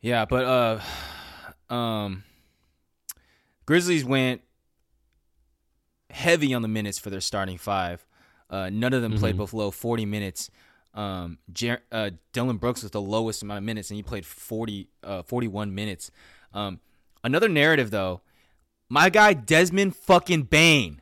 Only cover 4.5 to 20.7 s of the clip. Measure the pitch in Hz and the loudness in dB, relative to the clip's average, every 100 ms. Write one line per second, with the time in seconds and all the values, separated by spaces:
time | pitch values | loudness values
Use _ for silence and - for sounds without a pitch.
4.5 | _ _ _ _ _ _ _ _ _ _ | _ _ _ _ _ _ _ _ _ _
5.5 | _ _ _ _ _ _ - 170 170 143 | _ _ _ _ _ _ -4 2 4 4
6.5 | 127 113 110 104 95 - 95 90 104 95 | 0 -2 -2 -4 -6 -8 -6 -4 -4 -4
7.5 | 90 - 98 87 87 _ _ _ _ _ | -6 -2 -2 -2 -6 _ _ _ _ _
8.5 | 98 92 104 123 127 117 110 107 95 101 | -6 -4 -2 0 0 0 0 0 0 -4
9.5 | 110 104 - 117 117 104 107 101 - - | -4 -6 -4 -4 -4 -2 -4 -6 -8 -14
10.5 | _ _ _ _ 104 101 95 85 85 - | _ _ _ _ -10 -8 -8 -10 -12 -16
11.5 | 85 120 120 _ 113 104 85 _ 123 123 | -6 -4 -4 _ -6 -6 -8 _ -4 -2
12.5 | 110 117 123 104 104 98 110 113 107 101 | -2 -2 -4 -6 -6 -2 -2 -2 -6 -8
13.5 | 104 101 107 98 104 101 113 90 - - | -8 -6 -6 -8 -10 -8 -10 -12 -20 -10
14.5 | 113 113 101 92 _ - 98 87 123 117 | -6 -6 -8 -12 _ -10 -10 -6 -4 -4
15.5 | 98 104 98 107 90 - _ - - _ | -4 -6 -6 -8 -8 -14 _ -20 -20 _
16.5 | 101 101 90 _ _ _ _ 120 147 220 | -8 -8 -10 _ _ _ _ -2 2 2
17.5 | 160 147 156 117 104 95 90 _ _ _ | 4 4 4 2 -2 -2 -6 _ _ _
18.5 | _ _ _ _ 131 180 208 208 170 110 | _ _ _ _ 4 6 8 6 6 4
19.5 | 160 180 185 196 - - 180 - 170 131 | 4 6 4 0 -2 4 4 6 0 4
20.5 | 151 165 | 6 8